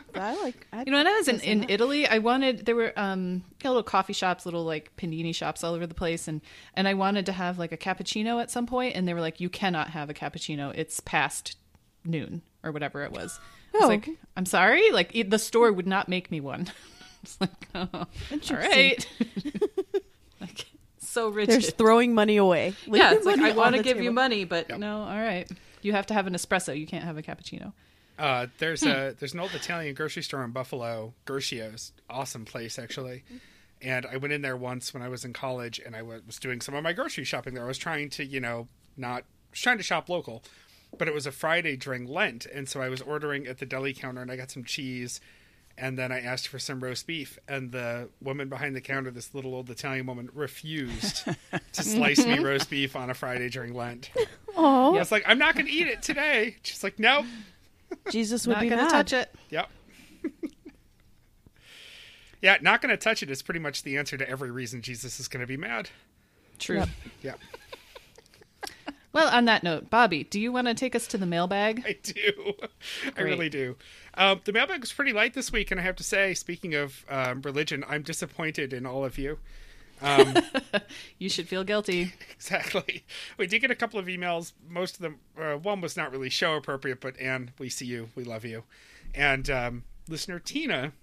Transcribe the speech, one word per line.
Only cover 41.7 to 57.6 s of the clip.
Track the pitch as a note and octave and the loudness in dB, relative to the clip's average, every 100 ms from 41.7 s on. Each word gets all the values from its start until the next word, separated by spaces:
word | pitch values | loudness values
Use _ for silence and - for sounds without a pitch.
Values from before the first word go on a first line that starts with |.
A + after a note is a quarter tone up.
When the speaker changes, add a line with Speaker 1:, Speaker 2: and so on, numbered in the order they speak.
| C3 | -4
Speaker 3:
during | C3+ B2 B2 | -6 -8 -6
Lent, | D#3+ G3+ A#2+ - | -2 -2 -2 -10
and | C#3+ C3+ | -10 -8
so | C#3+ | -6
I | C3 | -4
was | C3 | -6
ordering | C#3 D3+ D3 C#3 B2+ | -6 -4 -4 -4 -6
at | B2+ | -10
the | C3 | -6
deli | C3 C#3 | -4 -4
counter, | C3 C3+ B2+ | -4 -8 -10
and | B2+ | -8
I | C3 | -10
got | C3 | -10
some | C3+ | -12
cheese, | A#2+ - C3 B2+ B2 - - - _ _ _ - | -8 -6 -6 -6 -8 -10 -14 -20 _ _ _ -10
and | C3 C3 | -6 -4
then | B2+ | -4
I | B2+ | -4
asked | B2 C3 - | -4 -6 -6
for | C3 | -8
some | - C3+ | -8 -6
roast | B2+ B2 - | -6 -6 -6
beef, | E3 C3+ - - | -8 -8 -14 -10
and | C#3 B2+ | -8 -6
the | B2 A#2+ A#2+ A#2+ - | -6 -4 -6 -8 -10
woman | C3+ C3+ C3+ | -8 -6 -6
behind | B2+ C#3+ C3 | -6 -6 -6
the | |
counter, | A#2+ C#3 C3 | -4 -4 -4
this | B2 - | -8 -12
little | C#3 C3 B2+ | -10 -8 -8
old | B2 | -8
Italian | A#2 C#3+ C3+ B2+ | -8 -6 -4 -4
woman, | B2 B2 | -8 -10
refused | C#3+ C#3 - D#3 D#3 B2+ A2 G3+ - - E3+ - | -8 -8 -8 -8 -6 -4 -4 -4 -4 -4 -6 -6
Speaker 2:
<laughs> | F3+ - | -8 -6
Speaker 3:
to | - | -4
slice | G3+ G#3+ C#3+ C#3 | 0 2 6 6
me | A#3 A#3 | 6 4
roast | C#3 C#3 - | 4 2 0
beef | C#3 C3+ | 0 -2
on | C#3 B2+ | -2 -6
a | |
Friday | B2+ C3 B2 B2 | -4 -4 -2 -4
during | B2+ A#2+ | -6 -8
Lent. | B2 A#2+ A#2+ - B4+ G#4+ - - G4 | -6 -6 -8 -6 -2 -2 -4 -6 6
Speaker 1:
Aw. | D#4 C4+ C4 | 8 8 8
Speaker 3:
I | F#4 | 6
was | F3 | 4
like, | G#3+ F#3+ | 2 6
"I'm | A#3+ | 6
not | D4+ D4+ | 6 4
gonna | D4+ | 0
eat | D4+ E4 | 0 0
it | A3 | -2
today." | - C#4+ D4 B3+ A#3 - | -2 0 2 2 2 -2
She's | - - | -10 -6
like, | G3 - | -6 2
"Nope." | A3 C#4+ A#3+ A#3 G#3 - | 4 4 2 -6 -16 -20